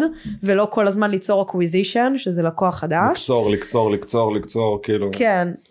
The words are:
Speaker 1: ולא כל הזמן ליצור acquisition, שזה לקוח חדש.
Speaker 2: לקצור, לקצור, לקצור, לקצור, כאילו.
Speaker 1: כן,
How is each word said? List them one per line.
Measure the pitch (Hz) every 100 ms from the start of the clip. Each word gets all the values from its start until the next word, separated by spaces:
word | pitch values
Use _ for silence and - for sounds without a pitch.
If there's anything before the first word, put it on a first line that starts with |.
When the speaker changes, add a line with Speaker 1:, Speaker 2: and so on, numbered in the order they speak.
| 320 320 220 202
Speaker 1:
ולא | 196 196 208
כל | 226 202
הזמן | 202 208
ליצור | 190 - 196 196
acquisition, | 185 170 185 196 233 247 269
שזה | 190 175
לקוח | 165 165 185 175
חדש. | 165 160 220
Speaker 2:
לקצור, | - - 120 107
לקצור, | 101 - 120 107
לקצור, | 104 - 117 110 104
לקצור, | 101 117 110 101
כאילו. | - 107 98
Speaker 1:
כן, | 98 226 185 175 - -